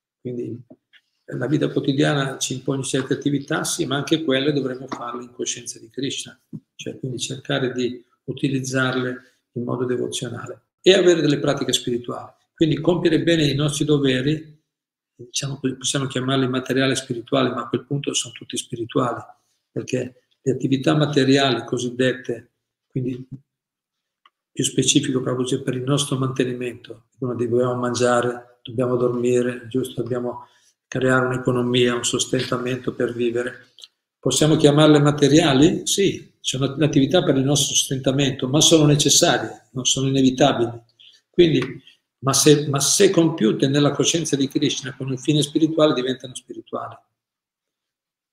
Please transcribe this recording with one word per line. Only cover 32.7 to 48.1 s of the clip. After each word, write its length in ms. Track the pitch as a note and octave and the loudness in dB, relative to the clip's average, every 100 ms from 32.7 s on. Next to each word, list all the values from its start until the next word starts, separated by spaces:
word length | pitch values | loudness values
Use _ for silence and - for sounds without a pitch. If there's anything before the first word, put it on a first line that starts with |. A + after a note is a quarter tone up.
| B2+ B2+ | -6 -6
per 220 | - A#2+ | -4 -4
vivere. 540 | A#2 A#2+ A#2 - - _ _ - _ _ _ | -2 -2 -2 -4 -10 _ _ -20 _ _ _
Possiamo 380 | C3 - D3+ D#3 | -2 2 4 6
chiamarle 440 | D3 D3 D3+ D3 | 6 6 6 6
materiali? 840 | D3 D3 C#3 D#3 E3 C3 E3 - - | 4 4 6 6 6 6 4 2 -2
Sì, 480 | - F#3 - - _ | 0 0 0 -10 _
sono 280 | - C3 C3+ | -8 -4 -2
attività 560 | D#3 D3 C#3 C3+ F3+ | 0 2 4 4 2
per 140 | - C3+ | 2 2
il 80 | |
nostro 300 | C3+ D3 - | 2 2 0
sostentamento, 720 | B2 - C3+ C3+ C3+ C3+ C#3 B2+ | 0 -2 -2 0 0 0 -2 0
ma 140 | D3+ | 2
sono 240 | - D#3+ | 6 6
necessarie, 840 | D3+ C#3+ D3 - E3+ A#2 A2 - _ | 6 4 4 4 4 2 -2 -12 _
non 140 | B2+ A#2 | -6 -2
sono 220 | C3 C3+ | 0 0
inevitabili. 600 | C3+ C3 - C#3+ B2 A2+ - _ _ - _ _ | 2 2 4 4 4 -2 -6 _ _ -20 _ _
Quindi, 520 | - E3 C3+ - - - _ _ _ | 4 4 4 -2 -8 -18 _ _ _
ma 160 | C3+ | -2
se, 340 | C3 D#3 C#3+ D3 | 4 6 6 4
ma 100 | C#3 | -2
se 300 | - - G3 | 0 4 4
compiute 600 | E3+ D#3+ - A2 E3 C3+ | 6 2 2 0 2 2
nella 240 | D3 C#3+ | 2 2
coscienza 440 | C#3+ - E3+ D3+ C#3 | 2 0 0 -2 -2
di 120 | C3+ | -2
Krishna 460 | - D3+ - C3 | -2 -2 -4 -8
con 160 | - C3+ | -8 -8
il 80 | B2+ | -4
fine 220 | - D3 | 0 0
spirituale, 540 | - D#3 D#3+ D#3 D#3 | 0 0 2 4 2
diventano 400 | B2+ B2+ B2+ C3 | 2 -4 -6 -10
spirituali. 600 | - - A2+ - A#2+ A#2 - _ _ _ _ _ _ _ _ _ _ _ | -18 -18 -18 -12 -12 -12 -16 _ _ _ _ _ _ _ _ _ _ _